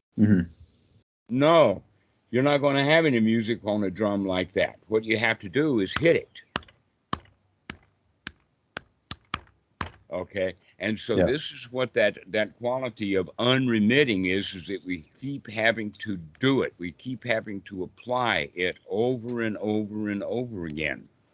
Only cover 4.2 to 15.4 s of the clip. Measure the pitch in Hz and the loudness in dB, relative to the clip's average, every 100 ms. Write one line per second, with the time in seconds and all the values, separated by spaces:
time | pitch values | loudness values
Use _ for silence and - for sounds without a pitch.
4.2 | 95 92 87 95 87 - - 110 110 110 | 0 -2 -2 0 -2 -2 -2 -2 0 0
5.2 | 113 110 101 127 156 120 92 - 131 - | 0 -2 -2 0 2 2 0 2 2 2
6.2 | - - - - - _ _ _ _ - | 0 -16 -12 -12 -12 _ _ _ _ -10
7.2 | - _ _ _ - - _ _ _ _ | -10 _ _ _ -20 -20 _ _ _ _
8.2 | - - _ _ _ - _ _ - - | -18 -18 _ _ _ -18 _ _ -16 -16
9.2 | _ - - _ _ - - - - 85 | _ -12 -12 _ _ -10 -10 -12 -10 -8
10.2 | 90 101 92 - _ - 101 107 - 101 | -6 -4 -4 -4 _ -6 -4 -4 0 2
11.2 | 90 147 - 143 123 127 127 117 104 - | 2 2 -6 -14 -8 -4 -2 2 2 0
12.2 | - 104 107 - 120 131 131 107 104 95 | -4 -2 -2 -4 -4 -4 -4 -4 0 0
13.2 | 87 - 117 131 131 113 104 131 135 95 | 0 0 2 2 2 4 4 4 4 2
14.2 | 92 95 95 95 85 95 90 87 76 _ | 0 -2 -4 -10 -10 -8 -8 -10 -10 _
15.2 | 131 139 | -12 -12